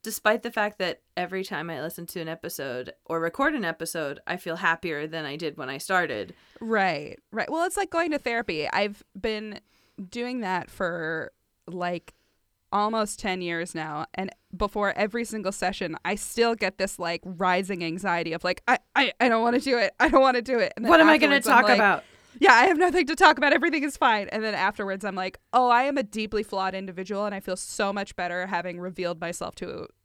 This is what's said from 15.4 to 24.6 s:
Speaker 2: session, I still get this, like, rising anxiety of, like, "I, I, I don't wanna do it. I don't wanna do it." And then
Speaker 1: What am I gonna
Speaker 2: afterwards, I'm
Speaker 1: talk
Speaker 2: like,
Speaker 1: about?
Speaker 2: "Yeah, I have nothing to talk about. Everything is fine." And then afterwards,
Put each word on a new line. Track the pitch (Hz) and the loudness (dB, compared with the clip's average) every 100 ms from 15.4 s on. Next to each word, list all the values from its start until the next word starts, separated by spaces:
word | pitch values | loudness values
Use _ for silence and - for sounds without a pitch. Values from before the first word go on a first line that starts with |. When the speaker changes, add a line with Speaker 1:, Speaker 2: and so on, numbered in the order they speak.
| 196 | -6
Speaker 2:
session, | 196 185 190 175 160 | -2 -4 -2 -6 -6
I | 170 | -6
still | 208 - - 233 | -6 -6 2 2
get | 226 190 - | 2 -4 -2
this, | 190 - | -4 -4
like, | 170 170 | -6 -6
rising | 180 175 185 180 190 190 | -8 -2 0 2 0 -6
anxiety | 170 175 190 170 165 | -6 -4 -2 0 0
of, | 160 | -2
like, | 180 180 - | -2 -2 0
"I, | 254 _ | 0 _
I, | 254 254 - | 2 2 2
I | 240 | 2
don't | 226 | 4
wanna | 233 247 | 4 2
do | 262 240 | 2 0
it. | 202 - | 0 2
I | 302 | 4
don't | 269 | 6
wanna | 269 247 | 6 4
do | 240 247 | 0 0
it." | - - | 0 -2
And | |
then | 233 | 6
Speaker 1:
What | 330 | 8
am | 320 | 10
I | 302 | 8
gonna | 294 277 | 6 4
Speaker 2:
afterwards, | - | 6
I'm | 247 | 6
Speaker 1:
talk | 233 | 8
Speaker 2:
like, | 214 | 6
Speaker 1:
about? | 202 170 - _ _ - | 6 4 -4 _ _ 4
Speaker 2:
"Yeah, | 294 | 8
I | 240 381 | 8 8
have | 311 | 4
nothing | 359 330 277 | 4 2 0
to | 320 | 6
talk | 370 302 | 6 8
about. | 285 | 4
Everything | 311 339 294 | 4 2 0
is | 285 - | -4 0
fine." | 269 214 196 | 2 2 -2
And | 214 | -4
then | 220 | -2
afterwards, | 190 | 0